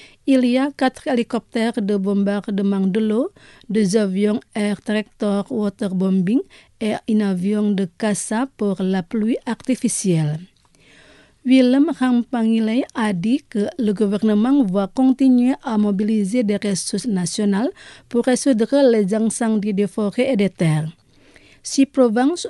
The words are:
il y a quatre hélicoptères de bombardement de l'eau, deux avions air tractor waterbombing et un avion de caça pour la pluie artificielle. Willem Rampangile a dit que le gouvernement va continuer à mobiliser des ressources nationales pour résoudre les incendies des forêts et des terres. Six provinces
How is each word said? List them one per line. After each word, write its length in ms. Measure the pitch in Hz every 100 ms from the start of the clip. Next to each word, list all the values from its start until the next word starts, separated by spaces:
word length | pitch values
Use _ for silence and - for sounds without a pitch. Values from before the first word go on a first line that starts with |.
| - _ -
il 180 | 262 247
y 120 | 254
a 140 | 285 -
quatre 320 | 262 - 311
hélicoptères 720 | 247 226 226 - 240 226 233
de 160 | 196 208
bombardement 840 | 190 202 196 202 196 202 196 196
de 200 | 190 208
l'eau, 300 | 220 214 302 - - - -
deux 260 | 214 196 220
avions 440 | 202 185 208 214 - 220
air 260 | 208 202
tractor 640 | - 214 208 - 208 202 196
waterbombing 880 | 247 208 - 202 185 190 190 180 247 392 - _ -
et 140 | 214 208 -
un 120 | 214
avion 500 | 202 185 190 214 208
de 180 | 196 190 -
caça 480 | 214 208 - 220 269 -
pour 240 | 208 190
la 220 | 190 190
pluie 340 | 175 226 214 - -
artificielle. 920 | 220 - 254 226 - 196 165 151 156 185 _ _ _ _ - - - _ _ 247
Willem 460 | 262 247 269 311 262
Rampangile 840 | 254 240 226 240 226 226 220 233 - -
a 180 | 214
dit 300 | 185 208 277 -
que 200 | 214 202 -
le 140 | 214
gouvernement 720 | 190 208 202 214 208 240 277
va 240 | 208 190 196
continuer 640 | - 262 262 269 247 247 -
à 160 | - 220
mobiliser 640 | 208 196 214 220 196 240
des 160 | 208 202
ressources 480 | 208 190 - 202 254
nationales 640 | 190 170 - 208 196 269 - - - -
pour 160 | 240 247
résoudre 640 | 247 285 226 220 277 269
les 220 | 220 190
incendies 600 | 214 220 - 226 214 208
des 140 | 196 202
forêts 460 | - 208 - 247
et 20 | 196
des 140 | 196
terres. 400 | - 165 156 156 - _ _ _ - - _
Six 220 | - - 269
provinces 600 | - 247 220 262 349 -